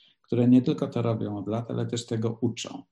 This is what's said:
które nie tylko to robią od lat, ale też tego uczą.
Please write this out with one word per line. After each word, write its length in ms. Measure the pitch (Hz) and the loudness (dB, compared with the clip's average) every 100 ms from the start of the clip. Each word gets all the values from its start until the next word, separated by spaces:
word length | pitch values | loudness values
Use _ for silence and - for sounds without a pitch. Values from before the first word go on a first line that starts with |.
| _ _ | _ _
które 260 | - 117 123 | -4 2 6
nie 140 | 127 | 6
tylko 260 | 123 110 - | 6 0 -2
to 140 | 120 | -2
robią 360 | 117 107 107 104 | -2 -2 -4 -6
od 100 | 98 | -4
lat, 240 | 113 120 | -4 -4
ale 140 | 120 117 | -6 -4
też 200 | 117 - | -6 -4
tego 320 | 113 113 113 | -2 -2 -2
uczą. 420 | 120 110 - - - | -4 -4 -10 -14 -18